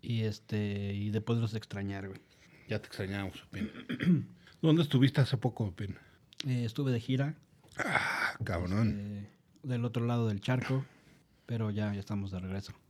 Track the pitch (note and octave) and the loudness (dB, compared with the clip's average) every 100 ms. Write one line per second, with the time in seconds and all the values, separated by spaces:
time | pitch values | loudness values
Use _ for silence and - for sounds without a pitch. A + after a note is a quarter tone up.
0 | - A#2 A2 G#2 - G#2+ G#2 G2+ G2+ G2+ | -2 0 0 -2 -2 0 0 0 -2 -2
1 | G#2 G#2+ G#2+ A#2 A2+ A2 - G2+ G2+ G2 | 0 0 2 0 2 -2 -6 -6 -4 -6
2 | G2 F#2+ - - - - - G#2+ - - | -8 -12 -18 -20 -20 -20 -6 -6 -4 -6
3 | F#2+ G2+ F#2+ - - G2 G#2+ - - - | -4 -2 -4 -6 -12 -6 -6 -8 -8 0
4 | E3 D#3+ - - - - D#3+ D#3+ D3+ C3 | 4 4 2 -12 -20 0 6 6 6 6
5 | C3 - C3 A2+ B2+ - G#2+ F2 G2 G2 | 6 6 4 4 0 0 -4 -2 -8 -8
6 | - - _ - C#3 B2 A#2 B2+ C3+ A#2+ | -14 -20 _ -8 -2 0 0 -2 0 0
7 | A2 B2+ C#3+ - - - - - - - | 0 0 0 -4 -16 -20 -20 -6 -2 0
8 | - - - - G2+ E2+ F2 G2+ A2 G#2 | 0 0 -2 -2 -2 -2 0 2 2 0
9 | G2+ G2+ G#2 _ _ _ C3+ B2 A#2+ A#2 | -4 -8 -10 _ _ _ -4 -2 -2 0
10 | A#2 A#2+ A2+ G2+ - B2+ - C3+ C3+ - | 0 2 2 0 0 0 2 -2 -2 -14
11 | - - _ _ - A#2 A2 G#2 G#2+ G2+ | -20 -20 _ _ -6 -2 -2 0 -2 -2
12 | F#2+ G#2 G2 F#2 F#2 F#2+ - - _ | -4 -4 -4 -6 -4 -6 -8 -16 _